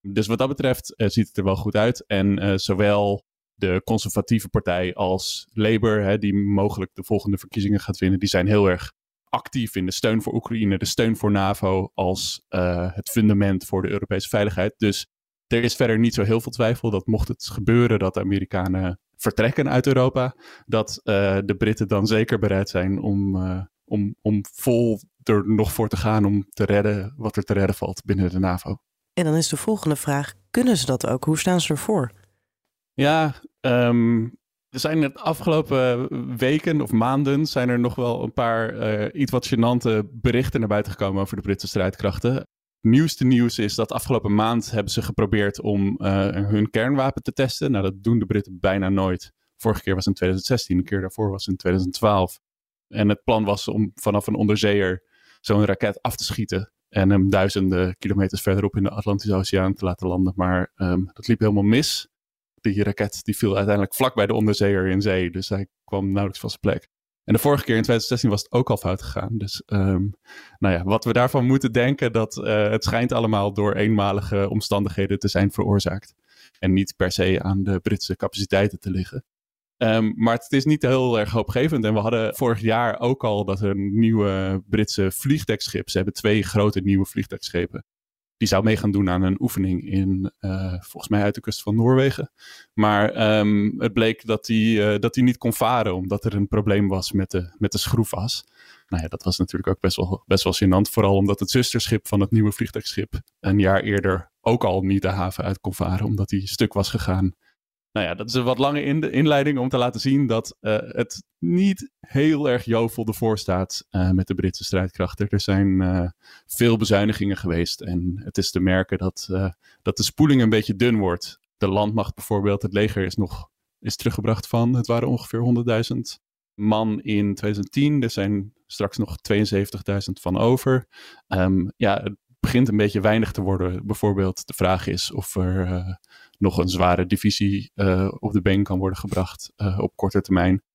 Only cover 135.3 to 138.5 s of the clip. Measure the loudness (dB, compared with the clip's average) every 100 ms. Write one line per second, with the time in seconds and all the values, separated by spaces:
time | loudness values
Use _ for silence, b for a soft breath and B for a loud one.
135.3 | -2 0 0 -2 -2 -4 -10 b b b
136.3 | b 0 2 -2 2 2 2 2 2 0
137.3 | 0 0 -2 -6 -2 2 2 0 -2 -2
138.3 | 0 2